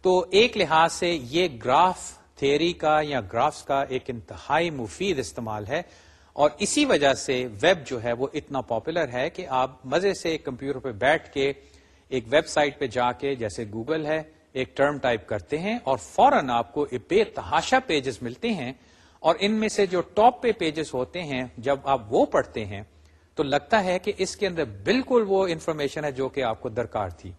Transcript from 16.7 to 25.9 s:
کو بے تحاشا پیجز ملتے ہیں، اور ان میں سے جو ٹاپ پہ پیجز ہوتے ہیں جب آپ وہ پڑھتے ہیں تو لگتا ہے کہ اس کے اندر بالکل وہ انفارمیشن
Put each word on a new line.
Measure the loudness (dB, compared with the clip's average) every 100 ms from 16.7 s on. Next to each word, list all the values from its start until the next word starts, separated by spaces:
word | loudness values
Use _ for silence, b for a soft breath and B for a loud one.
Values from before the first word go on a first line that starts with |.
کو | -4 -4 -4 0
بے | 0
تحاشا | 2 -4 -2 -2 2 0 2
پیجز | -2 -2 -6
ملتے | -10 -6 -4
ہیں، | -4 -6 -10 b b b b
اور | 0 2
ان | 2
میں | 0 0
سے | 2 2
جو | 2
ٹاپ | 0 6 6 6
پہ | -2
پیجز | 0 -2 -2 -6
ہوتے | -4 -6 -6
ہیں | -6 -4 -6 -6
جب | -2 0
آپ | 2 -2 2
وہ | 2 4
پڑھتے | 2 0 -6 -8
ہیں | -10 -12 _ b b b -4
تو |
لگتا | 0 0 2 0
ہے | 2 -2
کہ | -4 -4
اس | -6 -2
کے | -4
اندر | -2 -6
بالکل | -4 0 0 2 2 4
وہ | 2 2
انفارمیشن | -2 -4 -4 -4